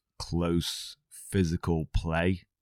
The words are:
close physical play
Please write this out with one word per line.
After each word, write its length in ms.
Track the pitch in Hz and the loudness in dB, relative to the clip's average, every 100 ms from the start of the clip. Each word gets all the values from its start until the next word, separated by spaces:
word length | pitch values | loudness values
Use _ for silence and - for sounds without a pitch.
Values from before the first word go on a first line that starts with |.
| _ _ | _ _
close 800 | - 82 85 85 - - - - _ | -4 0 2 2 0 -8 -12 -16 _
physical 800 | - - 98 82 87 87 82 76 | -20 -4 0 2 0 0 0 0
play 500 | - 85 82 90 92 _ _ | 0 0 2 2 0 _ _